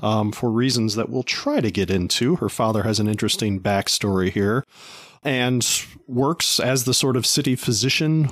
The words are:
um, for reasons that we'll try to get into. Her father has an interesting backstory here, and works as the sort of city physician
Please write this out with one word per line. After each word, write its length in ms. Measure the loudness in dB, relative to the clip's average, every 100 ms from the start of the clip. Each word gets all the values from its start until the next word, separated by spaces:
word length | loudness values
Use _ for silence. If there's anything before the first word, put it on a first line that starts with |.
um, 300 | 0 0 0
for 180 | -2 0
reasons 460 | 2 2 2 0 -2
that 140 | -4
we'll 140 | -4
try 360 | -4 -4 -2 0
to 120 | 0
get 180 | 0 0
into. 460 | 0 0 0 2 0
Her 100 | -2
father 360 | 0 0 0
has 180 | 0 0
an 80 | 0
interesting 500 | 0 0 0 -2 -2
backstory 720 | 0 0 0 -2 0 2 2
here, 320 | 2 2 0 -4 -12 -20 -20 -20 -8
and 640 | -2 0 2 0 0 -2 -6 -16 -6
works 520 | 0 0 0 0 0
as 240 | 2 0
the 100 | 2
sort 220 | 2 2 2
of 100 | 0
city 300 | 0 0 0
physician 760 | 0 0 0 0 2 2 2